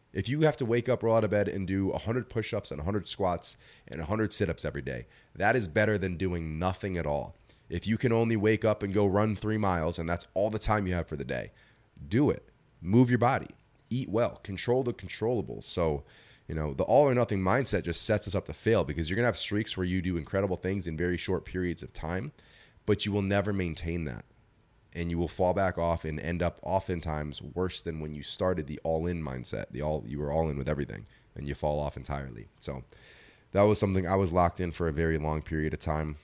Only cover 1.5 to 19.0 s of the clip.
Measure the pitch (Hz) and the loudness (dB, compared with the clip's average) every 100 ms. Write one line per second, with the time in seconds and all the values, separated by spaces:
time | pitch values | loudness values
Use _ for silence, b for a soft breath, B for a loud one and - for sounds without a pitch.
1.5 | 98 92 95 95 85 104 123 - 117 104 | -2 0 2 2 0 -2 -4 -2 -6 -4
2.5 | 107 - 73 78 104 87 - 92 85 - | -4 -6 -6 -2 -2 -4 -2 0 0 -4
3.5 | - B B B 78 80 107 104 - 95 | -8 B B B -8 -2 0 0 0 0
4.5 | 80 78 69 64 62 - b b - 101 | -2 -4 -6 -6 -8 -10 b b 0 2
5.5 | 123 95 76 107 101 92 85 92 87 80 | 2 2 2 4 2 0 0 -2 -2 -4
6.5 | 78 90 92 101 87 73 73 - - b | -2 -2 -2 -4 -2 0 -2 -4 -12 b
7.5 | b b 87 98 110 123 113 113 113 107 | b b -4 0 2 2 4 2 4 4
8.5 | 107 110 104 101 98 101 98 110 98 104 | 4 2 2 0 2 4 4 2 0 -2
9.5 | 107 101 87 80 87 82 87 - 92 107 | 0 2 2 0 -2 -2 -4 -2 0 0
10.5 | 107 - 107 95 87 82 71 65 64 50 | 0 2 2 2 -2 -2 -6 -4 -6 -6
11.5 | b b b b - 71 110 143 - - | b b b b -16 -2 2 4 2 -6
12.5 | _ _ - 82 117 123 120 117 131 - | _ _ -10 4 6 8 6 4 0 -4
13.5 | - _ _ - 123 127 104 107 - - | -16 _ _ -6 -4 0 0 0 -2 -10
14.5 | 95 - 127 123 - 92 - 110 123 73 | -4 0 2 0 -4 -8 -4 -2 0 -4
15.5 | 53 - - 82 73 - B B B B | -8 -6 0 0 0 -6 B B B B
16.5 | 80 76 69 - 127 143 123 113 98 95 | -4 -2 -2 4 6 6 4 2 2 2
17.5 | 117 123 95 85 82 - 107 - 92 - | 2 2 0 0 -2 2 0 0 -4 -4
18.5 | - 110 110 76 80 | -4 2 2 2 -2